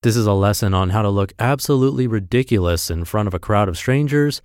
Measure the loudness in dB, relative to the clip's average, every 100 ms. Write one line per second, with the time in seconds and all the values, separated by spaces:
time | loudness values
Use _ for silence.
0 | 0 0 2 2 2 0 0 0 0 0
1 | 0 0 -2 -2 -2 -2 0 2 2 0
2 | -2 -2 0 -2 2 0 2 0 -2 -6
3 | -4 -2 -2 -4 0 0 0 -2 -2 0
4 | 2 0 0 -2